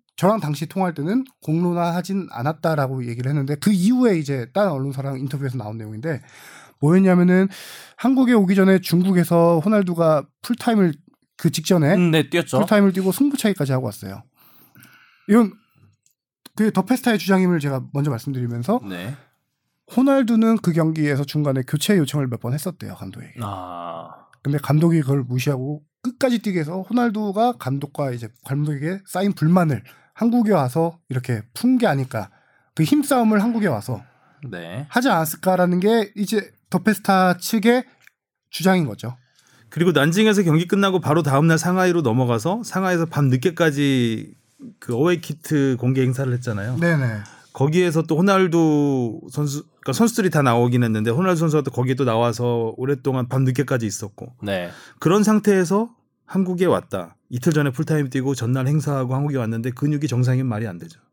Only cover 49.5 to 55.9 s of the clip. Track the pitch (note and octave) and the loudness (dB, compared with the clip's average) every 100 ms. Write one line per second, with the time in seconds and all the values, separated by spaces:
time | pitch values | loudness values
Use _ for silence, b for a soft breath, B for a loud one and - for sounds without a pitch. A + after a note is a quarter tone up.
49.5 | C#3+ - _ - B2 A3+ A#3 F#3 D#3+ C3+ | -6 -12 _ -4 2 2 2 0 2 2
50.5 | A#2 A#2+ B2 A#2 A2 A2 A#2 F#3 E3 E3 | 4 2 2 0 0 0 0 0 0 0
51.5 | D3+ C3+ B2+ B2+ C3 B2+ A2+ A#2+ A2+ A#2+ | 0 -2 -2 -2 0 0 2 0 0 -2
52.5 | A#2+ A2+ - C3 C3+ C#3 C3 B2 C3 C3 | -2 -4 -4 -4 -2 -2 -2 -2 0 0
53.5 | B2+ C#3+ C3 A2 - G#2 - B2 - G2+ | 0 -2 -2 -4 -6 -12 -14 -18 -10 -6
54.5 | F#2+ F2 B B B D#3 G3+ G#3 G#3+ G#3 | -4 -6 B B B 2 4 4 4 4
55.5 | F#3+ E3+ G3 A#3 | 2 2 0 -2